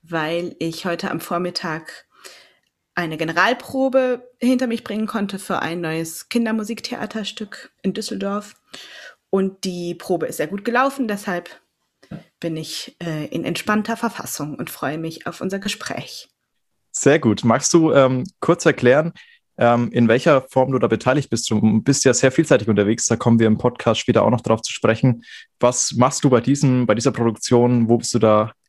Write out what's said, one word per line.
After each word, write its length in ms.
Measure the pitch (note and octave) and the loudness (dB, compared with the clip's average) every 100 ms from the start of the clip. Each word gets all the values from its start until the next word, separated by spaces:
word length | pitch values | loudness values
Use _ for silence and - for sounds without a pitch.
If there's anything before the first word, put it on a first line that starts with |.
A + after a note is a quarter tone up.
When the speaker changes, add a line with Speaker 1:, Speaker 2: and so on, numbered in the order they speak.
Speaker 1:
weil 540 | _ E3 D#3 E3+ F3 - | _ -4 -2 -4 -6 -6
ich 260 | E3 D#3+ F#3 | -8 -6 -6
heute 260 | E3+ G3 | -4 -6
am 80 | D#3+ | -8
Vormittag 840 | - F3 F3+ F3 F3 D#3 D#3+ - _ _ - - _ _ _ _ _ - | -6 -4 -4 -6 -8 -8 -10 -20 _ _ -20 -20 _ _ _ _ _ -8
eine 220 | E3+ D#3 | -6 -4
Generalprobe 1120 | D#3+ E3+ G3 B3 - C4 C4+ C4 B3+ B3 - _ | -4 2 2 0 -4 -2 2 2 0 -4 -8 _
hinter 280 | B3 B3+ B3+ | 0 0 0
mich 160 | A#3 | -4
bringen 240 | - G#3+ G#3+ | -6 -6 -4
konnte 320 | A3+ G3 F#3+ | -4 -4 -6
für 200 | - F#3+ | -6 -4
ein 220 | D#3 F3 | -4 -4
neues 460 | E3 D#3+ E3 - - | -4 -4 -6 -10 -4
Kindermusiktheaterstück 1400 | A#3+ A3+ A3 G#3 A3+ - - G#3 A3 G3+ - G#3 - - _ | -2 0 -2 -4 -10 -10 -10 -8 -8 -10 -10 -14 -14 -20 _
in 120 | G3+ | -6
Düsseldorf. 640 | F#3+ G#3 G3 G3 G3+ G3+ _ _ - - - - _ _ | -6 -8 -6 -6 -6 -8 _ _ -20 -20 -20 -20 _ _
Und 340 | G3 F#3+ F#3+ | -2 -2 -4
die 300 | F#3+ F3 F3 | -8 -6 -8
Probe 320 | E3+ - F3 D#3+ | -8 -4 -4 -4
ist 120 | - | -6
sehr 100 | D3+ | -6
gut 180 | G3 A3 | -4 -2
gelaufen, 420 | A#3+ C4+ C4+ A#3 | 0 0 -2 -6
deshalb 540 | G3+ G#3 F3 F3 - _ _ _ _ _ - _ _ | -4 -6 -8 -8 -20 _ _ _ _ _ -18 _ _
bin 180 | E3+ D#3+ | -6 -6
ich, 380 | D#3 - - _ | -8 -12 -14 _
äh, 240 | E3+ D#3 D3+ | -8 -6 -6
in 180 | - - | -6 -6
entspannter 500 | E3+ - G#3+ G#3 A3+ | -6 -2 -2 -2 -4
Verfassung 600 | A3+ - - - D3+ D3 | -4 -6 -12 -8 -8 -8
und 140 | - | -12
freue 280 | - C3+ D#3 | -8 -6 -6
mich 300 | E3 D#3+ - | -8 -10 -12
auf 120 | - | -8
unser 200 | F#3+ F#3+ | -8 -6
Gespräch. 680 | G3+ - - - - - - _ _ _ _ _ _ | -8 -10 -8 -10 -10 -16 -20 _ _ _ _ _ _
Speaker 2:
Sehr 280 | - C3+ D#3 | 0 4 4
gut. 240 | A#2+ G2+ | 2 2
Magst 300 | A#2+ A#2+ - | 2 2 4
du, 200 | E3+ D#3+ | 4 6
ähm, 300 | C#3 C3 B2+ B2+ _ | 6 4 2 -6 _
kurz 260 | - F3 E3 | 0 2 2
erklären, 480 | - A#2+ C3+ E3 - - _ _ - | 4 4 4 2 -8 -20 _ _ 0
ähm, 320 | A#2+ A#2+ A#2+ | 2 4 0
in 160 | B2 A#2 | 2 4
welcher 340 | A#2+ E3 C#3 - | 4 4 2 2
Form 220 | C3+ C3 | 0 2
du 80 | C3 | 2
da 80 | A#2 | 0
beteiligt 420 | A2 B2+ C#3 C3+ | 2 2 0 0
bist? 220 | A2+ - | -6 -2
Du 300 | G#2+ A2 A2+ | 2 2 2
bist 240 | B2 C#3 C3+ | 2 2 2
ja 80 | |
sehr 180 | A#2+ C3+ | 4 2
vielseitig 380 | - D#3+ B2+ G#2+ | 2 2 2 2
unterwegs, 380 | G#2 G2+ A#2 - | 2 2 0 -2
da 100 | A#2 | 0
kommen 220 | B2 A#2 | 2 4
wir 80 | A2+ | 4
im 100 | G#2+ | 2
Podcast 420 | B2 - - A2 | 0 0 0 0
später 240 | - A2 | 2 2
auch 60 | G2+ | 2
noch 100 | A#2+ | 0
drauf 220 | - A2 | 0 -2
zu 100 | - | -2
sprechen. 540 | - A2 A2+ C3 A#2 - - - _ | -2 0 2 2 2 -6 -20 -20 _
Was 340 | B2 B2 - A2+ | 0 0 -4 2
machst 280 | B2+ - | 2 2
du 60 | C#3+ | 2
bei 100 | B2 | 4
diesem, 460 | A#2 C#3 C#3 B2+ A#2 | 2 2 2 2 2
bei 100 | A2 | 2
dieser 160 | B2+ | 2
Produktion? 800 | A#2+ A#2 G#2+ - A#2+ B2 B2 A2+ | 0 -2 -2 2 4 4 2 4
Wo 80 | A#2 | 2
bist 160 | - | 2
du 60 | A#2 | 2
da 340 | A2 G#2+ A2 - | 4 4 2 -6